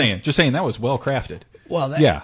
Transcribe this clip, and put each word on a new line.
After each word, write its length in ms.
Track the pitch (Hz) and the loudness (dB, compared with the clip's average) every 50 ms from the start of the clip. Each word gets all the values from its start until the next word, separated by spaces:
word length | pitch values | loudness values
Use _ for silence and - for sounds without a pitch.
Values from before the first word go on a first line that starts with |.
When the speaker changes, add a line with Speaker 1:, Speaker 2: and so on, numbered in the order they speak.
| 143 113 101 | 2 2 0
Speaker 1:
saying, 80 | 95 - | -2 -4
just 120 | 151 147 | -2 0
saying 180 | - 175 143 123 | 2 2 2 2
that 100 | 156 190 | 0 -2
was 160 | 139 104 110 | -4 -4 -4
well 180 | 110 120 135 123 | -2 -2 -2 -2
crafted. 440 | - - 135 127 107 - 90 - - _ - - _ - | -2 -2 -2 -2 -4 -6 -10 -14 -16 _ -20 -20 _ -6
Speaker 2:
Well, 200 | - 170 147 135 | -4 -2 -2 -2
that, 120 | 143 160 | 2 4
Speaker 1:
Yeah, 220 | 156 131 85 71 | 4 4 4 2